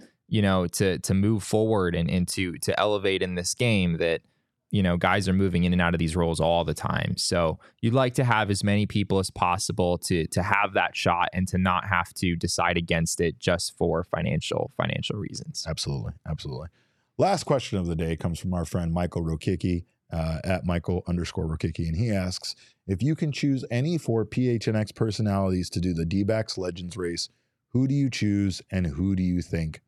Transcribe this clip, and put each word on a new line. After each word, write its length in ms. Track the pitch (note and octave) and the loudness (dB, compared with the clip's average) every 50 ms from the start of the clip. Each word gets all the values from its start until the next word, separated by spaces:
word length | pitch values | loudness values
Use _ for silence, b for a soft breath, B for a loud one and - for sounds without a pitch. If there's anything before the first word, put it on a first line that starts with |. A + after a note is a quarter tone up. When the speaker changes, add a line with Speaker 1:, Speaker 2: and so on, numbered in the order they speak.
| B B B B _ - | B B B B _ -2
Speaker 1:
you 140 | - A2 | 0 2
know, 260 | G2+ G2 F#2+ F#2 F2+ E2+ | 4 4 4 2 2 0
to, 320 | - - G#2 F#2+ F2+ D#2 | 0 2 2 2 2 0
to 140 | - - F#2 | 0 0 2
move 280 | F#2+ G2 G#2 A2 G#2 | 2 4 4 2 0
forward 540 | F#2 - - G#2+ A2 A2 A2 G#2 F#2 F2 E2+ | 0 0 2 2 4 4 2 2 2 2 2
and, 140 | F2 E2+ - | 0 0 0
and 180 | - F#2 F2+ - | 2 0 0 0
to, 300 | - - F#2+ F2+ D#2+ - | -2 -2 -4 -4 -4 -4
to 180 | - - - - | -4 -2 0 2
elevate 460 | F#2+ G#2 G#2 G2+ F#2+ G2 F#2+ F#2 F#2 | 2 2 2 2 2 0 0 0 0
in 120 | F2+ F2+ | -2 -2
this 180 | F2 F2 - - | -4 -4 -4 -2
game 440 | - B2 A#2+ A2+ G2+ F#2 F2 E2 E2 | 0 2 2 4 4 4 2 2 2
that, 240 | E2+ E2 E2 D#2+ - _ _ _ _ _ _ _ _ _ | 2 2 0 0 -4 _ _ _ _ _ _ _ _ _
you 120 | - G#2 F#2+ | 0 2 2
know, 140 | F2 F2 F2 | 4 2 2
guys 320 | E2 F2+ F#2 G#2 G2 F#2+ | 2 2 2 2 2 2
are 40 | F#2 | 2
moving 300 | F#2 G2 F#2+ F2 F2 F2 | 4 2 2 2 2 2
in 80 | F2+ | 4
and 100 | F2+ F2+ | 4 4
out 120 | F2 E2+ E2+ | 4 2 2
of 60 | E2+ | 2
these 180 | E2 D#2+ D#2+ F2+ | 0 0 0 0
roles 240 | E2+ E2 E2 - | 0 0 0 2
all 240 | E2 E2 E2+ E2+ E2 | 2 2 2 2 2
the 80 | D#2 D#2 | 0 -2
time. 420 | - - - D#2 - - - - | -4 -4 -4 -2 -2 -2 -2 -2
So 440 | - - - F#2 F2 E2+ D#2+ D#2+ B B B B B | -2 -2 0 0 2 2 0 -2 B B B B B
you'd 120 | - A#2 A2+ | -2 0 2
like 220 | C3+ C3 B2+ B2 | 2 2 2 0
to 100 | - C3 | 0 2
have 240 | B2 A#2 G#2+ G#2+ G2+ | 2 4 2 2 2
as 120 | G2+ F#2+ | 0 0
many 240 | - G#2 G2+ G#2 G#2 | 2 2 2 2 2
people 340 | F#2+ - G#2+ G2 - G2 F#2+ | 0 0 -2 0 2 2 0
as 100 | F#2 - | 0 -2
possible 680 | - - F2+ F2+ F2 - - - E2+ - F#2 F2 F2 E2+ | -2 -2 0 0 0 0 -2 -2 -2 0 2 2 0 0
to, 280 | - - F#2+ F2 D#2+ E2 | 0 0 0 0 0 0
to 140 | - A2 G2+ | -2 -2 0
have 300 | G2 G2+ G2+ G#2 G2 F#2+ | 2 2 2 2 2 2
that 240 | G#2 F2+ F2 - - | 0 0 0 0 -2
shot 320 | - G2+ E2+ E2+ F2+ - | 0 2 2 2 0 0
and 160 | - F2+ F#2 F#2 | 0 -2 -2 0
to 100 | - F#2 | 0 0
not 280 | F#2 F#2+ F2+ F2+ - G2 | 2 2 2 0 0 0
have 240 | F#2+ F2 F2 - - | 0 0 0 -2 -4
to 200 | - - F2+ F2 | -4 -2 0 0
decide 400 | E2+ - F2 - - F2 F2 F2 | 0 -2 -2 -2 0 0 0 0
against 460 | F2 F2 E2 F2 E2 E2 E2 - - | 0 0 0 0 0 0 0 0 0
it 180 | F2 E2+ D#2+ - | -2 -2 -2 -2
just 380 | - - F2+ E2+ - - - - | -2 0 0 0 -2 -4 -4 -2
for 260 | E2+ E2+ E2 E2 F2 | -2 0 0 -2 -2
financial, 680 | - - E2 E2 - - - - - - - - - - | -4 -4 -4 -2 -2 -2 -2 -2 -4 -4 -4 -4 -4 -4
financial 420 | - - - - - - - - G#2+ | -4 -4 -2 -4 -4 -4 -6 -6 -6
reasons. 460 | G2 - - - - - D3+ - - D#2+ | -8 -8 -10 -12 -12 -12 -12 -10 -8 -6
Speaker 2:
Absolutely. 420 | D#2 - - - C#2+ C2+ - F#2 D2+ - - - | -6 -6 -4 -4 -4 -4 -6 -8 -10 -10 -8 -8
Absolutely. 400 | D#2+ - - D2 C2 B1 D#2 E2 - _ _ _ _ _ _ _ _ - | -8 -6 -6 -8 -8 -10 -10 -12 -16 _ _ _ _ _ _ _ _ 2
Last 280 | C#3 F#3 G3 E3 - | 2 4 2 2 2
question 320 | - D3+ C3 - - - G2 | 2 0 0 0 0 -2 -2
of 80 | F2+ | 0
the 100 | E2+ E2 | 0 0
day 220 | D#2+ F2 D#2+ E2 D2+ | 0 0 -2 -2 -2
comes 200 | - F2 E2 - | -2 -2 -4 -4
from 140 | - F#2 F2+ | -4 -2 -2
our 120 | F2 E2+ | -2 -2
friend 260 | - - F#2+ F2 E2+ | -2 -2 -2 -2 0
Michael 300 | E2 F2 F2 E2+ - F#2+ E2+ | 0 0 0 -2 -2 -2 -2
Rokicki, 640 | D#2+ D#2+ D#2 - - F#2+ E2+ - F#2+ F2+ E2+ E2 - _ _ _ _ | -2 -2 -2 0 0 0 0 0 0 0 -2 -4 -8 _ _ _ _
uh, 280 | - E2 D#2+ D#2+ D#2+ D#2 - | -6 -4 -2 -2 -4 -4 -2
at 200 | - F#2+ E2+ - | -2 -2 0 0
Michael 400 | F2 F2 E2+ - - F2+ F2+ - - | 0 0 0 0 -2 -2 -2 -2 -2
underscore 400 | F2 F2 E2+ - - - E2 D#2+ | -2 -2 -2 -4 -4 -4 -4 -4
Rokicki. 400 | D#2+ D#2+ - F2+ D#2 - E2+ E2+ | -2 -2 -2 -4 -2 -2 -2 -2
And 80 | D#2+ D#2+ | 0 0
he 140 | A#2+ A#2 | 0 0
asks, 440 | G#2+ G2 F#2 F#2 F#2 - - - b b b b b b b | 0 0 0 -2 -4 -6 -8 -10 b b b b b b b
"If 160 | - G2 F2 | -4 -2 0
you 140 | A#2 C#3+ D#3+ | 0 0 0
can 160 | - F3+ D3+ | 0 0 -2
choose 340 | C3+ - - C#3+ C3+ C3 B2 - | -2 0 0 0 0 0 -2 -2
any 260 | A#2 A#2+ C3 D#3+ F3 D#3 | -2 -2 0 0 -2 -2
four 280 | - - A#2 A2+ G#2+ | 0 0 0 0 0
P 220 | G2+ - B2+ B2+ B2 | -2 0 0 2 2
H 200 | A#2+ A2+ - - | 2 0 0 0
N 80 | A2 | 0
X 160 | G#2+ G#2+ - | 0 0 -2
personalities 800 | - - A2+ A2+ G#2 - A2 G#2+ G2 G2 F#2+ F#2+ F#2 F2+ F2 - | -2 -2 -2 0 0 0 0 2 2 2 2 2 2 0 -2 -2
to 80 | - - | -2 -2
do 120 | F2 F#2 | 0 0
the 140 | F2 E2 E2 | 0 0 0
D-backs 500 | E2 E2+ G2 G2+ G2+ A2 A2 A2 - - | 0 0 0 0 2 0 0 -2 -4 -6
Legends 400 | - F#2 F2+ F2 F2+ F2+ F2 E2+ | -6 -6 -6 -6 -6 -8 -10 -8
race, 340 | - F2+ F2 E2+ E2+ - - _ _ _ _ _ _ _ _ | -6 -4 -4 -4 -6 -8 -10 _ _ _ _ _ _ _ _
who 180 | - A#2+ C3 C3+ | 0 0 2 2
do 80 | C#3 | 2
you 160 | C#3+ C#3 C3+ | 2 0 0
choose 500 | - - G#2+ G#2 G2+ G2+ G2+ G2 F2+ - - _ | 0 0 2 2 4 4 2 2 0 -2 -6 _
and 160 | - F#2 F2+ | -2 0 0
who 300 | E2 C#2 D2 F#2 G2 G2 | 0 0 0 0 2 2
do 80 | F#2 F#2 | 2 2
you 180 | F2+ F2+ F2+ | 2 2 0
think 400 | E2+ - - E2 E2 D#2+ D#2 - - | -2 -2 -2 -2 -2 -4 -6 -10 -16